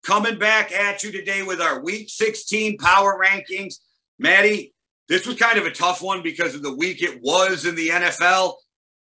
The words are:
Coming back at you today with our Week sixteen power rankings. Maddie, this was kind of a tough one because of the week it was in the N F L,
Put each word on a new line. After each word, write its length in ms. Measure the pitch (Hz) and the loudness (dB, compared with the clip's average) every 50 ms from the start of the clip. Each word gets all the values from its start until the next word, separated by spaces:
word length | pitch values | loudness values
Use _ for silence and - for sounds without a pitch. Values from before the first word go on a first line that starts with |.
| - | 0
Coming 340 | - 196 214 214 226 220 175 | 2 0 2 2 0 -2 0
back 320 | 202 214 220 214 208 - | 2 2 2 2 2 -2
at 320 | 175 196 208 202 202 196 | -2 -2 -2 -2 -2 -4
you 80 | 202 214 | -8 -8
today 320 | 185 - 165 190 196 196 | -8 -8 -6 -6 -6 -6
with 180 | 190 190 180 170 | -4 -6 -4 -2
our 220 | 170 160 139 131 | 0 -2 -2 -2
Week 260 | 139 170 202 214 214 - | -4 -6 -6 -6 -8 -12
sixteen 720 | - - 220 214 214 - - - 208 214 214 214 208 - | -4 -2 -2 -2 -2 -4 -8 -4 -4 -2 -2 -2 -4 0
power 420 | - 175 196 196 196 196 196 185 | 4 4 6 6 6 4 2 2
rankings. 600 | 185 190 196 196 196 - 185 196 196 185 - - _ _ _ _ _ _ _ | 2 0 0 0 -4 -10 -10 -10 -10 -12 -14 -18 _ _ _ _ _ _ _
Maddie, 560 | _ 123 160 185 196 202 214 214 208 - - _ _ _ _ _ _ _ - | _ 0 4 4 6 6 4 2 0 -4 -10 _ _ _ _ _ _ _ 0
this 180 | 165 - - | 0 0 0
was 100 | 247 240 | -4 0
kind 220 | - 233 233 226 208 | 2 2 4 4 2
of 80 | 180 | 0
a 60 | 165 | -2
tough 280 | - - 170 180 180 180 | -2 0 0 0 0 0
one 220 | 170 190 190 185 | -2 -4 -4 -4
because 320 | 165 165 156 160 170 160 131 | -4 -8 -4 -2 -4 -4 -4
of 80 | 147 | -6
the 100 | 143 143 | -8 -8
week 300 | 131 131 165 185 180 - | -4 -4 -4 -4 -2 -4
it 180 | 170 175 - 123 | -4 -4 -4 -4
was 460 | 117 131 165 180 190 190 190 156 143 | -2 2 4 4 4 2 0 -2 -4
in 80 | 175 165 | -4 -4
the 160 | 165 165 165 | -2 -2 0
N 140 | 170 175 175 | 0 0 0
F 180 | 170 - - | 0 0 2
L, 380 | 170 180 185 190 190 175 - - _ _ _ _ _ _ _ _ _ _ | 2 4 4 4 2 0 -2 -6 _ _ _ _ _ _ _ _ _ _